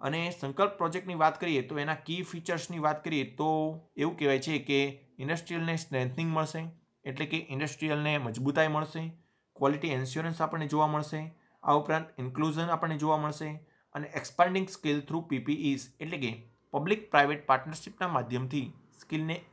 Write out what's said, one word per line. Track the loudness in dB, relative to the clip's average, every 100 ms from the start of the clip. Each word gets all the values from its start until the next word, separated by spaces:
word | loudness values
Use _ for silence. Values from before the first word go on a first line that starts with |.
અને | -4 -2 -2 -4
સંકલ્પ | -4 2 2
પ્રોજેક્ટની | 2 -2 -2 -4 4
વાત | 4 4
કરીએ | 0 0
તો | 0 -2
એના | -2 -4
કી | -4 -6
ફીચર્સની | -6 -8 -4 -4 -4 -2
વાત | 0 0
કરીએ | -2 -2
તો | -2 -2 0 2 0 -4 -10 -2
એવું | -2 2
કહેવાય | 2 2
છે | 2 -2
કે | 2 2 2 -2 -16 -8
ઇન્ડસ્ટ્રીયલને | -4 -4 -4 -4 -2 -2
સ્ટ્રેન્થનિંગ | -2 -2 0 0 0
મળશે | 0 0 -4 -8 -12 _ _ -8
એટલે | -6 -4
કે | -4 -4
ઇન્ડસ્ટ્રીયલને | -4 -4 -2 -2 0 2 0
મજબૂતાઈ | -2 -2 0 4 4
મળશે, | 2 -2 -4 -8 -10 _ _ _ 2
ક્વોલિટી | 2 4 0
એશ્યોરન્સ | -2 -2 -2 -2 0
આપણને | -2 -2 0
જોવા | 2 4
મળશે, | 2 -2 -4 -6 -12 _ _
આ | 2
ઉપરાંત | 4 4 0 -2 -6
ઇન્ક્લુઝન | -6 0 0 2
આપણને | 0 0 0 0
જોવા | 4 4
મળશે | 2 -2 -6 -8 -14 _ _
અને | -10 -6 -6
expanding | 0 4 6 4 0
skill | -2 0 0 0
through | -4
પી | -2 -2
પી | 0 0 0
ઈઝ | 0 -4 -12
એટલે | -10 -4
કે | -4 -6 -12 _ _
પબ્લિક | -4 0 0 4
પ્રાઇવેટ | 6 6 4 4
પાર્ટનરશિપના | 2 2 -10 -10 -6 -2
માધ્યમથી | 0 0 -2 -2 -2 -4 -8 -20 -20
સ્કિલને | -6 -4 -2 -4 -8